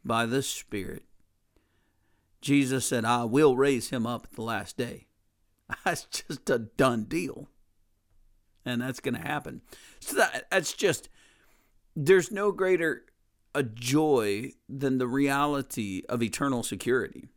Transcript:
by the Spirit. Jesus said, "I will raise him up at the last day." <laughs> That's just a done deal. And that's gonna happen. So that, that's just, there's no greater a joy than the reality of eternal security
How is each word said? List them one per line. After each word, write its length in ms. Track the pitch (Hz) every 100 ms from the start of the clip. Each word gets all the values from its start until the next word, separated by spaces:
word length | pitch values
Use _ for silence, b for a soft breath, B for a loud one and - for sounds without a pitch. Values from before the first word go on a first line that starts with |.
by 240 | - 113 117
the 160 | 135
Spirit. 600 | 135 - - 104 92 101 _ _ _ _ _ _ _ _ _ _ _ _ _ _
Jesus 440 | 139 143 131 131 -
said, 180 | 123
"I 200 | 113 120
will 340 | 120 131 151 127
raise 320 | 139 127 -
him 160 | 131 113
up 220 | 120 -
at 60 | -
the 80 |
last 340 | 113 107 104 -
day." 300 | 120 - _ _ _ _ _ _ -
<laughs> 160 | -
That's 220 | 190 170 -
just 420 | - - 151 -
a 80 | 123
done 460 | 110 - 135 117 107
deal. 440 | 165 135 - - _ _ _ _ _ _ _ _ _ _ _
And 160 | 123 120
that's 200 | 127 127
gonna 180 | 139 120
happen. 440 | 147 147 - - _ B B B
So 180 | - 339
that, 280 | 175 - -
that's 220 | 190 151
just, 360 | - 190 - - b b b b b b _ _ -
there's 360 | 143 190 -
no 200 | 196 208
greater 540 | 175 185 180 165 - _ _ _ _ _ 143
a 80 |
joy 880 | 127 107 120 147 156 131 104 101 131 - -
than 300 | 135 135 131
the 80 | 123
reality 960 | 135 139 139 147 143 127 - 104 92 -
of 140 | 120
eternal 400 | 113 - 139 123
security 680 | 110 98 120 127 101 - -